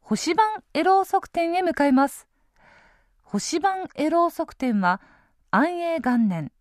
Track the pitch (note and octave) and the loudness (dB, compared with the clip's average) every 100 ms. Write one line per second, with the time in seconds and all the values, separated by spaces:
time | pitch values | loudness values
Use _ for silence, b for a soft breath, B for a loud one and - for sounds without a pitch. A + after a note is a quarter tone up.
0 | - G#3+ D4+ F4+ G#4+ G#4+ _ C#4 E4+ F#4+ | -6 -4 -2 0 0 -2 _ -2 2 2
1 | F#4+ F#4+ - - E4+ F4 F4+ - C#4+ C4 | 2 -2 -2 -4 -2 0 -2 0 2 4
2 | C#4 - _ b b b b b b b | 2 -2 _ b b b b b b b
3 | b b _ G3+ - E4 F#4+ F#4+ F4+ - | b b _ -6 -4 -2 0 -2 -8 -4
4 | D4+ E4 E4+ - D#4 - C4 G#3 F#3 F#3 | 0 2 0 -2 -10 -4 -2 0 0 -2
5 | b b b b _ G3 D4+ F4 E4+ E4 | b b b b _ 0 2 0 -4 -2
6 | B3+ B3 A3 E3+ D3 _ | 0 2 2 0 -6 _